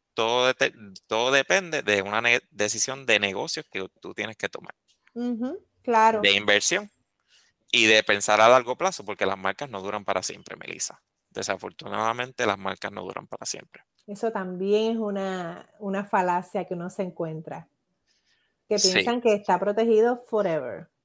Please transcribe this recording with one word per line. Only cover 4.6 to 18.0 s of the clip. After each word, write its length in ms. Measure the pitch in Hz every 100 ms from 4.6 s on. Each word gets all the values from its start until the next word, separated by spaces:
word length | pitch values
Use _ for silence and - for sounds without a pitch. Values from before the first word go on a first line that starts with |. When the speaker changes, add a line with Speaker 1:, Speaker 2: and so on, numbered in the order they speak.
| - - _ _ _
Speaker 2:
Ujú, 440 | 233 240 226 254 381 _ _
claro. 400 | - 226 220 220
Speaker 1:
De 100 | 202
inversión 580 | 202 208 208 - 196 208 _ _ _ _ _ _ _ _
y 140 | 120 110
de 160 | 110
pensar 360 | - 101 - 107
a 80 | 113
largo 280 | 127 120 127
plazo, 280 | 185 -
porque 220 | 98 101 95
las 120 | 95
marcas 320 | 95 - 143
no 120 | 101
duran 220 | 95 104
para 180 | 101 92
siempre, 340 | - 92 - -
Melissa. 460 | - - - - _ _ _
Desafortunadamente, 1160 | 104 101 95 98 - 104 101 110 120 127 - 113
las 120 | 98
marcas 340 | 95 92 98
no 100 | 101
duran 220 | 92 98 -
para 180 | - -
siempre. 380 | - - - _ _ -
Speaker 2:
Eso 260 | 202 226
también 600 | 220 185 180 196 208 220
es 60 | 226
una, 720 | 208 202 190 185 170 - - -
una 260 | 202 196
falacia 600 | 202 202 180 175 180 196 175
que 80 |
uno 160 | 175 180
se 120 | -
encuentra. 680 | 185 175 165 156 160 165 - _ _ _